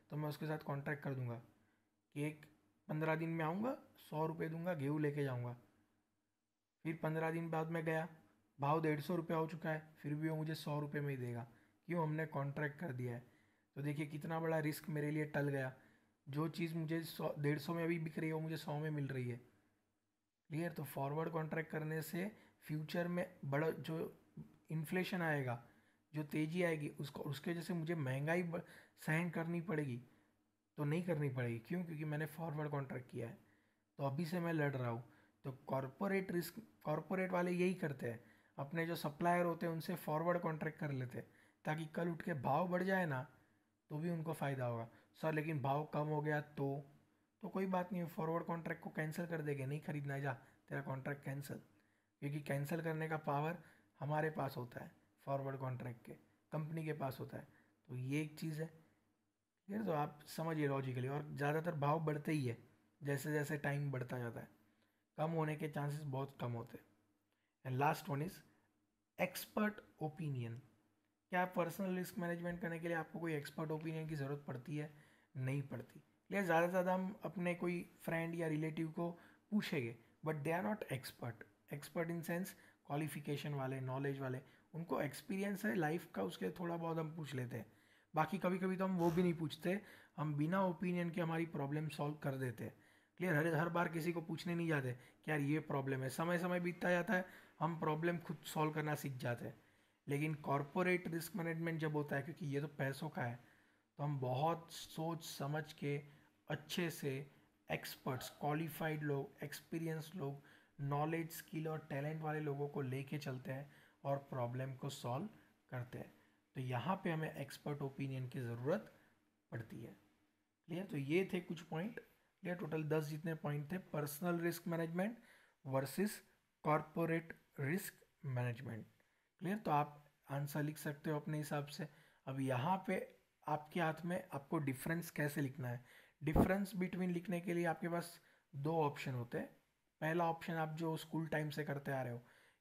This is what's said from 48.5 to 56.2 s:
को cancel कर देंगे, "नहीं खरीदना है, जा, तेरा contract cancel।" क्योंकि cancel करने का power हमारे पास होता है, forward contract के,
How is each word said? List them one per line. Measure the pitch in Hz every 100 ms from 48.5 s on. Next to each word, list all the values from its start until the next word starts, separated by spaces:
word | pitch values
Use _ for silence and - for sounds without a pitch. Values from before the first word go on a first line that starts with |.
| 165 165 160
को | 170
cancel | - 156 151 170
कर | 160
देंगे, | 147 139 131
"नहीं | 147
खरीदना | - 147 143
है, | 139
जा, | 139 127 - - -
तेरा | 139
contract | 143 131 147 139
cancel।" | 143 139 143 - - - _ _ _ _
क्योंकि | 143 151
cancel | - 143 143 165
करने | 160 156 160
का | 156
power | - 143 156 175 - - _ _
हमारे | 143 151 156
पास | 151 135 135
होता | 123 -
है, | - - _ _
forward | - 139 135 135
contract | 131 123 123 117 -
के, | 135